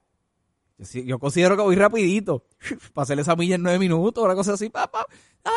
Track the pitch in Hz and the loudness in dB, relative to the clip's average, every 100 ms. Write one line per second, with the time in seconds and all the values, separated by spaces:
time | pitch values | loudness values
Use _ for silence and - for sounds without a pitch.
0 | _ _ _ _ _ _ _ - - 127 | _ _ _ _ _ _ _ -20 -14 -10
1 | 127 127 139 170 180 202 208 185 208 226 | -8 -6 -2 2 2 4 2 4 4 4
2 | 180 208 202 135 - _ - 247 - - | 0 0 -2 -6 -8 _ -12 -12 -10 -6
3 | 131 143 147 165 175 180 175 180 185 165 | -4 -2 0 0 0 0 0 2 2 2
4 | 202 233 208 185 196 202 220 240 - 453 | 0 0 0 0 -2 -4 -6 -6 -6 -6
5 | - - _ _ - | -8 -12 _ _ -6